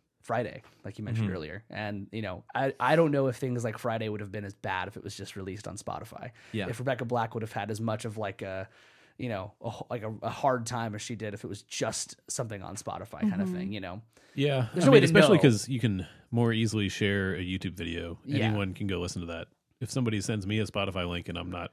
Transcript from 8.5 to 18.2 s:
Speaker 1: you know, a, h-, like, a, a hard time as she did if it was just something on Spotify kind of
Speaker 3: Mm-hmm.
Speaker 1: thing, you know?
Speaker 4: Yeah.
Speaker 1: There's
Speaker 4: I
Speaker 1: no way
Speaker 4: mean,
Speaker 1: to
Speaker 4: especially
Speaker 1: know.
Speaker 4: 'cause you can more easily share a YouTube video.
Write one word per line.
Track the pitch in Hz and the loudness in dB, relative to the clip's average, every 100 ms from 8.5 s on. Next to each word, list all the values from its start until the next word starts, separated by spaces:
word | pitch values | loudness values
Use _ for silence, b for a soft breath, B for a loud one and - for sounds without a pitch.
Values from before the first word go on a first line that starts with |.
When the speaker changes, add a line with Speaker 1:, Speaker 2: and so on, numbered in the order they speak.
| 95 95 B B B B - | -8 -10 B B B B -8
Speaker 1:
you | 127 | -6
know, | 101 95 - | -4 -6 -8
a, | 117 | -10
h-, | - - | -8 -8
like, | 120 | -6
a, | 107 107 | -6 -6
a | 113 | -6
hard | - 139 127 113 | 0 2 2 0
time | 120 113 | -4 -4
as | 107 | -6
she | - 107 | -8 -6
did | 107 | -6
if | 104 | -6
it | 82 | -8
was | 98 | -10
just | - - 117 - - - - | -8 -2 -2 -2 -8 -12 -10
something | - 113 104 | -6 -4 -6
on | 92 90 | -10 -10
Spotify | 107 92 92 - | -8 -8 -8 -2
kind | 214 185 | 0 2
of | 185 | 0
Speaker 3:
Mm-hmm. | 180 | -2
Speaker 1:
thing, | 190 | -4
you | 107 | -6
know? | 92 98 - _ b 139 | -8 -10 -14 _ b 0
Speaker 4:
Yeah. | 143 135 120 | 2 2 0
Speaker 1:
There's | 175 | 4
Speaker 4:
I | 214 | 10
Speaker 1:
no | |
way | 240 | 10
Speaker 4:
mean, | - | 12
Speaker 1:
to | 196 | 8
Speaker 4:
especially | 156 185 | 10 10
Speaker 1:
know. | |
Speaker 4:
'cause | 143 107 - | 8 6 0
you | 131 | 0
can | 110 95 87 B B | 0 0 -4 B B
more | 117 117 | 2 2
easily | 110 113 107 98 | 4 2 2 0
share | - 104 101 95 | 2 2 2 0
a | 87 | -2
YouTube | 90 92 95 | -2 -4 -4
video. | 85 82 85 82 85 | -6 -6 -4 -6 -10